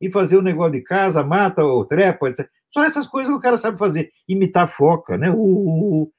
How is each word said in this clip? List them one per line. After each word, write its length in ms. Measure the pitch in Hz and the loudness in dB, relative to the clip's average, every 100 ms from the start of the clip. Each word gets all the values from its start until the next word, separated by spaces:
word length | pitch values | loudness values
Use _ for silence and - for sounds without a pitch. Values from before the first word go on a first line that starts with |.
e 80 | 185 | -6
fazer 280 | 196 185 185 | -2 2 2
um 40 | |
negócio 300 | 185 160 170 | 2 0 -2
de 100 | 139 | -2
casa, 420 | - 185 190 160 | -4 -2 0 0
mata 400 | 139 180 196 185 | 0 0 0 0
ou 220 | 151 123 - | 0 0 0
trepa, 420 | 156 190 165 135 | 2 2 2 -4
et 100 | 127 | -4
cetera. 120 | 127 _ _ | -10 _ _
Só 120 | 294 | -2
essas 240 | 311 294 277 | 0 -2 -6
coisas 260 | 269 262 | -6 -4
que 40 | 285 | -2
o 40 | |
cara 160 | 247 233 | 0 0
sabe 220 | 220 180 | -2 -2
fazer. 320 | 202 156 156 _ - | -2 -2 -6 _ -6
Imitar 440 | 190 185 180 175 | -2 0 0 0
foca, 460 | - 143 160 - 113 | 2 2 2 -2 -2
né? 140 | 165 | 0
O, 80 | 185 | 2
o, 640 | 208 190 190 160 202 160 | 2 2 2 0 0 0
o, 100 | 156 | -2